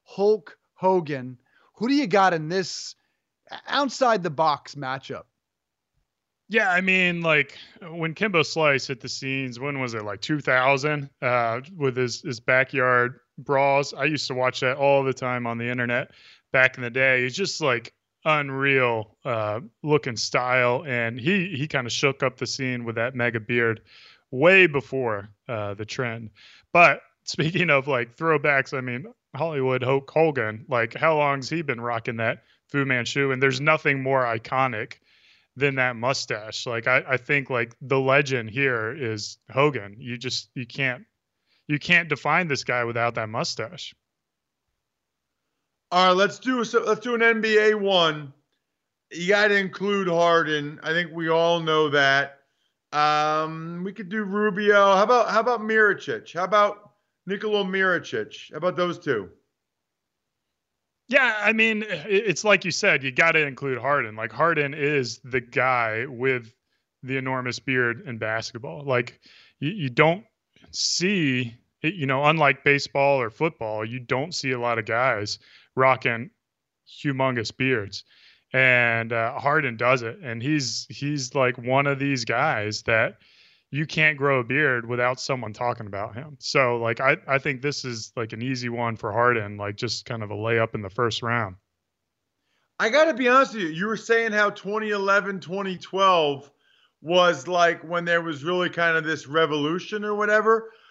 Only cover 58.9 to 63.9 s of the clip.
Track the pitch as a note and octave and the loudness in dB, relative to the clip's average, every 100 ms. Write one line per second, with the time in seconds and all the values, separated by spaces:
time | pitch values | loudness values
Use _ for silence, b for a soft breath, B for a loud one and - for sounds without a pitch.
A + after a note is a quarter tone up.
58.9 | D#3+ D3+ A2+ F#2 - _ _ _ _ _ | -2 -2 -2 -4 -12 _ _ _ _ _
59.9 | _ _ _ _ _ _ _ _ _ _ | _ _ _ _ _ _ _ _ _ _
60.9 | _ - C#4 B3+ G#3+ G#3 A3 A3+ G#3+ G#3+ | _ -2 2 2 2 0 2 2 0 -4
61.9 | E3+ F3+ G3 A3+ D#3 G#3+ G3 F3+ - G3+ | -8 -2 0 0 0 2 2 2 0 2
62.9 | D3+ C3+ B2+ E3 D#3+ D3 B2+ C#3 B2 B2+ | 2 0 0 2 2 0 -2 -6 -4 0